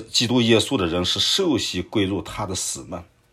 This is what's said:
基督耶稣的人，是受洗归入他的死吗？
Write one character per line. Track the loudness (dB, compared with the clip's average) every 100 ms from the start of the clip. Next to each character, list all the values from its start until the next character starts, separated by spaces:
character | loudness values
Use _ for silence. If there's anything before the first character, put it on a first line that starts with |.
| 2
基 | -2 2
督 | 2
耶 | 6 4
稣 | 4 0
的 | 0
人， | 0
是 | 0 0
受 | 0 2 2 2
洗 | 0 -4
归 | -4 -2
入 | 0 -2
他 | -6 -8 -6
的 |
死 | -6 -6 -8
吗？ | -10 -14 -14 _ _